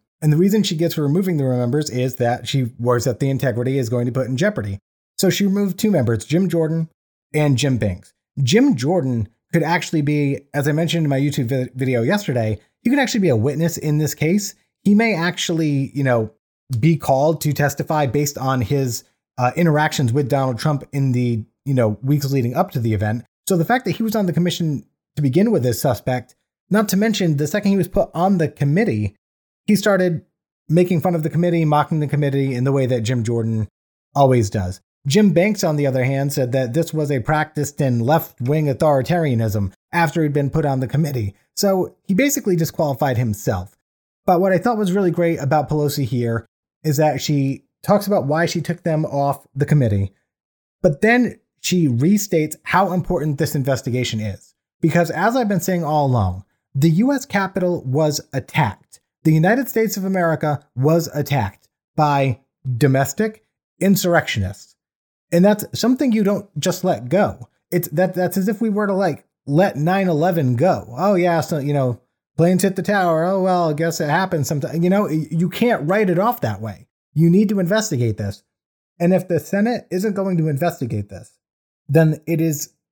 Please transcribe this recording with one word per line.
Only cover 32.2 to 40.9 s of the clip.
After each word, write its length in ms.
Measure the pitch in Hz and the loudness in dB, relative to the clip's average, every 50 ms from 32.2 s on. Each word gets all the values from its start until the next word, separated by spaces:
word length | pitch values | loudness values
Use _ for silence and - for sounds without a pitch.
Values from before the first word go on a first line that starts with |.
| 143 139 135 139 135 135 127 | 0 0 0 0 -2 -2 -2
in 120 | 120 127 | 0 0
the 80 | 139 139 | 0 2
way 120 | 139 131 | 2 2
that 160 | 120 131 117 | 0 0 -2
Jim 220 | 110 110 131 120 110 | 0 -2 -2 -2 -2
Jordan 460 | 120 117 117 113 113 113 110 104 - _ _ _ _ _ _ _ _ - | -2 -2 -2 -2 -2 -2 -2 -4 -6 _ _ _ _ _ _ _ _ 2
always 360 | 143 139 131 127 123 104 101 | 4 4 6 6 4 2 2
does. 320 | - 107 92 90 92 - _ _ _ _ - | -2 -4 -4 -4 -6 -10 _ _ _ _ -4
Jim 260 | 139 139 214 214 196 | 0 4 4 4 6
Banks, 320 | 151 170 185 214 208 - 196 | 4 4 2 2 0 -2 -2
on 140 | 160 151 | -2 0
the 100 | 147 143 | 0 0
other 160 | 135 127 127 123 | 0 0 0 0
hand, 300 | 131 139 135 143 143 - | 0 -2 -2 -2 -2 -2
said 180 | 147 127 120 | -2 -2 0
that 220 | 127 131 131 117 120 | 0 -2 -2 0 -2
this 200 | - - - - | -2 -2 -2 -2
was 160 | 156 151 143 | -4 -2 -2
a 120 | 143 127 | -2 -4
practiced 580 | 107 - 156 151 151 151 - 151 139 - - - | -2 0 0 0 -2 -4 -4 -6 -6 -6 -4 -2
in 220 | 143 131 123 117 | 0 0 0 0
left-wing 640 | 113 127 156 160 165 - _ - 120 127 151 156 151 | 2 2 2 0 0 -4 _ -6 -2 -2 0 0 0
authoritarianism 1080 | 143 127 - 165 151 143 135 120 - 170 175 160 143 120 113 113 110 98 107 98 92 - _ _ - - | 0 0 2 2 2 2 2 2 0 0 0 0 0 0 0 0 0 -2 -2 -4 -4 -6 _ _ -6 -2
after 280 | 170 170 151 - 170 | -2 -2 0 0 0
he'd 120 | 156 147 139 | -2 0 0
been 160 | 147 143 135 | 0 -2 0
put 160 | - 160 151 | -2 -2 0
on 160 | 143 135 131 | 0 -2 -2
the 60 | 131 | -4
committee. 460 | 117 | -2